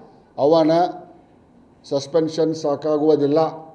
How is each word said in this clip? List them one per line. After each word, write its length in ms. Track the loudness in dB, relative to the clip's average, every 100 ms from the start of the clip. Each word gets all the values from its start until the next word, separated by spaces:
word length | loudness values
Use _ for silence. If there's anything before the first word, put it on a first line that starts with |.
| -20 -20 _ -2
ಅವನ 340 | 2 4 4 2 0 -6 -18 -20 _ _ _ _ _ _ -6
ಸಸ್ಪೆನ್ಷನ್ 680 | -6 -2 -2 -2 -2 -2 -2
ಸಾಕಾಗುವುದಿಲ್ಲ 840 | -4 -4 -2 0 2 2 2 2 0 -4 -18